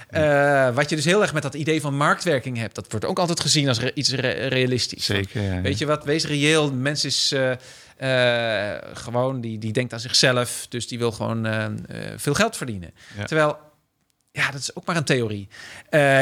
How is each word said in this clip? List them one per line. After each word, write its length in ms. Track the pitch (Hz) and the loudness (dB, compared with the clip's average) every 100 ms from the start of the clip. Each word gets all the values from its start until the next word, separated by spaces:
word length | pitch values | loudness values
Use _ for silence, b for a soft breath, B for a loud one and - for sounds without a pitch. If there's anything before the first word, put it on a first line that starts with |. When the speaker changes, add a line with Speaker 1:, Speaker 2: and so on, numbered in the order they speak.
| B | B
Speaker 1:
Ja. 580 | 160 151 143 143 139 131 | 0 4 4 6 4 4
Speaker 2:
Eh, 80 | 120 | 2
wat 140 | 147 | 0
je 60 | 160 | 2
dus 100 | 147 | 2
heel 160 | 208 | 4
erg 120 | 180 | 2
met 80 | 151 | 0
dat 100 | 139 | -4
idee 280 | 143 143 156 | -4 0 0
van 140 | 143 139 | 0 2
marktwerking 600 | 151 196 175 135 131 117 | 2 2 2 0 0 -6
hebt, 180 | 107 - | -6 -8
dat 160 | - | -6
wordt 140 | 110 - | -4 -2
ook 140 | 190 | 0
altijd 200 | 175 165 | 0 0
gezien 280 | 151 151 139 | 2 2 2
als 120 | 117 | 2
re-, 120 | 127 | -2
iets 180 | - 120 | -2 -2
re-, 360 | 131 127 85 131 | 0 -2 -2 -2
realistisch. 580 | 131 127 123 - - - | 2 2 0 -2 -4 -2
Speaker 1:
Zeker, 360 | 101 98 107 | 0 -2 -2
ja, 120 | 98 | -2
ja. 80 | 90 | -2
Speaker 2:
Weet 160 | 117 143 | -2 -2
je 80 | 147 | -2
wat, 180 | 151 | -2
wees 220 | 143 156 151 | 0 -2 0
reëel, 400 | 147 147 156 147 | 0 2 4 2
de 60 | 131 | 0
mens 300 | 139 151 139 | -2 -2 -2
is, 260 | - - | 0 0
eh, 200 | 139 131 123 B B B B 131 127 123 117 117 104 104 76 | 0 0 -2 B B B B 0 2 2 2 0 0 -2 -6
eh, 60 | - | -10
gewoon, 480 | - 117 120 131 131 | -14 -4 -2 0 -2
die, 160 | 117 110 | -6 -6
die 140 | 110 | -2
denkt 200 | 117 123 | -2 -2
aan 60 | 117 | -4
zichzelf, 640 | 120 - 139 123 120 - - | -2 2 4 4 0 -6 -8
dus 180 | 120 - | -8 -6
die 100 | 120 | -2
wil 140 | 117 | -2
gewoon, 340 | 113 110 113 110 | -2 -2 -2 -2
eh, 200 | 110 110 | -2 -4
eh, 60 | 110 - - - - | -6 -10 -10 -10 -6
veel 180 | 143 | -2
geld 240 | 143 220 - | 2 0 -2
verdienen. 340 | 131 98 85 - B 101 | -8 -8 -10 -18 B -10
Speaker 1:
Ja. 80 | 101 | -2
Speaker 2:
Terwijl 320 | 156 151 143 - _ _ _ _ _ _ | 2 2 0 -12 _ _ _ _ _ _
ja, 200 | - 147 | -4 -4
dat 80 | 135 | -4
is 140 | - - | -8 -8
ook 100 | - | -4
maar 100 | 165 | -2
een 80 | |
theorie, 440 | 143 131 110 104 98 B B B B | 2 2 0 -4 -10 B B B B
eh, 300 | 156 143 135 | 4 6 6